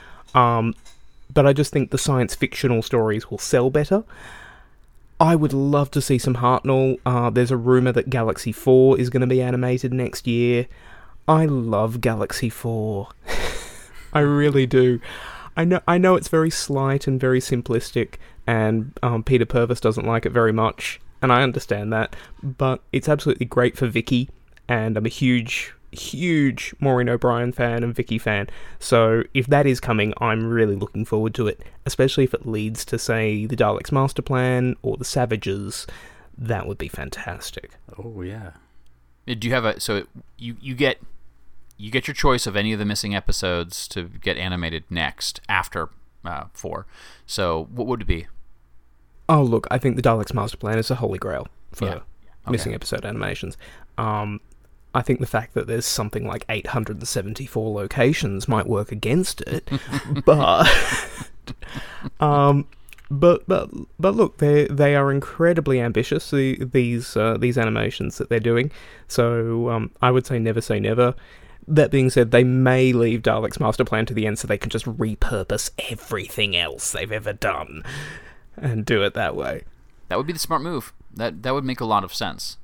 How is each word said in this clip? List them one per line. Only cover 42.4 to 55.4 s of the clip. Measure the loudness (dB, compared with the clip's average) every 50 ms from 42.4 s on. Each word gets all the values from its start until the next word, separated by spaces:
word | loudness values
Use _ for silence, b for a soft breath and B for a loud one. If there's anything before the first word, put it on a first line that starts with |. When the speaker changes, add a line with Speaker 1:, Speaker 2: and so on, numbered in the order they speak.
| 0
Speaker 3:
of | -2 -2
any | 0 0 0 0
of | -2
the | -2
missing | -2 -4 -4 -4 -4 -4
episodes | -2 2 2 2 2 2 -2 0 -2 -4 -6 -8 -12 -12
to | -10 -8 -10 -10
get | -10 -10 -6 -4 -4 -4
animated | -2 -2 -4 -4 -4 -4 -4 -6 -6 -8 -6
next | -4 -4 -4 -4 -4 -6 -10 -10 -10 -10 -6
after, | -2 0 0 0 -2 -6 -8 -8 -8 -10 -18 -20 -20 _ -16 -12
uh, | -10 -10 -10 -12 -14 -16
four. | -14 -12 -10 -10 -10 -12 b b b b b b b b
So | b -4 -2 -2 0 0 -2 -4 -6
what | -8 -8 -4
would | -4 -4 -4
it | -2
be? | -2 -2 -2 -4 -10 -12 -14 -14 -16 -18 -20 _ _ -20 -20 -20 _ _ _ _ _ _ -8 0 2
Speaker 1:
Oh, | 4 4 4
look, | 4 2 0 0 0
I | -2
think | 0 0 0 0
the | 2
Daleks | 2 2 4 2 0 -4 -4
Master | -4 -4 -4 -8
Plan | -8 -6 -2 -2
is | -2 0 -2
the | -2
holy | -2 -2 -4 -4
grail | -4 -6 -6 -6 -8 -8 -10 -16 -20 -18 -14
for | -8 -6 -6
Speaker 3:
Yeah. | -6 -6
Okay. | -8 -12 -16 -18 -20 -20 -20 -20 -12 -6 -4
Speaker 1:
missing | -4 -2 -2 -4 -6
episode | -8 -6 -6 -6 -6 -6
animations. | -8 -8 -6 -6 -6 -6 -8 -10 -12 -12 B B B B B B B -8
Um, | -6 -4 -2 -2 -2 -4 -6 -8 -10 _ -18 -20 -20 _ _ -20 -20 -12 _ -4
I | -4
think | 0 0 -2 -2
the | -2
fact | -2 -2 -4